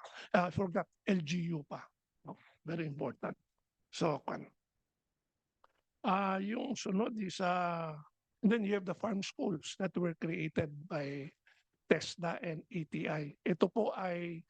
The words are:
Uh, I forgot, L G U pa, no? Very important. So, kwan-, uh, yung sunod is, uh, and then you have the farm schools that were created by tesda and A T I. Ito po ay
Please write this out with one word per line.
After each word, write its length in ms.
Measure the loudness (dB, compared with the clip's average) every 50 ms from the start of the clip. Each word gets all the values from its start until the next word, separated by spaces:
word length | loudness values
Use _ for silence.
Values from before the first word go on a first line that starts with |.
| -10 -14 -14 -14 -2 2
Uh, 160 | 4 4 4
I 40 | 2 0
forgot, 340 | -2 -2 0 0 -2 -2 -2 _ _ _ 2
L 100 | 2 2 2
G 240 | 0 -2 0 0 0
U 140 | -2 -4 -4
pa, 160 | -6 -10 -10 -10 -14 _ _ _ _ _ _ -14 -14
no? 80 | -14 -14 -16 -20 _ _ -8
Very 220 | -4 -4 -2 -2
important. 480 | -4 -4 -2 -4 -4 -4 -4 -6 -6 -6 -8 _ _ _ _ _ _ _ _ _ _
So, 320 | -2 0 2 2 2 0 -2
kwan-, 240 | -4 -6 -6 -8 -12 -18 _ _ _ _ _ _ _ _ _ _ _ _ _ _ _ _ _ _ _ _ _ -20 _ _ _ _ _ _ _ 2
uh, 320 | 2 4 4 4 2 2
yung 400 | 0 0 0 -2 -2 -2 -2 -4
sunod 400 | -4 -2 0 2 2 2 2 0
is, 240 | -2 -4 -4 -2 0
uh, 560 | 2 2 4 4 2 0 0 -2 -2 -4 -6 -10 -12 -18 _ _ _ _ _ _ 4
and 80 | 6 6
then 80 | 6
you 160 | 4 2 2
have 80 | 0 0
the 100 | -2 -2
farm 300 | -2 -2 0 0 -2 -2
schools 480 | -4 -4 -2 0 0 0 -2 -4 -8 -4 -2
that 100 | -2 0 0
were 180 | 0 0 0 0 -2
created 480 | -2 -2 -2 -2 -2 0 0 0 0 0 -4 -8 -8
by 480 | -4 -4 -2 -2 -4 -4 -6 -8 -10 -12 _ _ -20 -20 _ _ _ _ _ _
tesda 560 | 4 4 4 4 0 -6 -4 -2 -2 -2 -2
and 240 | -4 -6 -6 -6 -8 _ -6
A 80 | -6 -4 -4
T 160 | -4 -4 -2
I. 300 | -2 -2 -2 -4 -6 -8 -4 0
Ito 240 | 0 4 4 4 4
po 240 | 4 2 0 0 0
ay 480 | -2 -4 -4 -4 -4 -6 -6 -8 -10 -12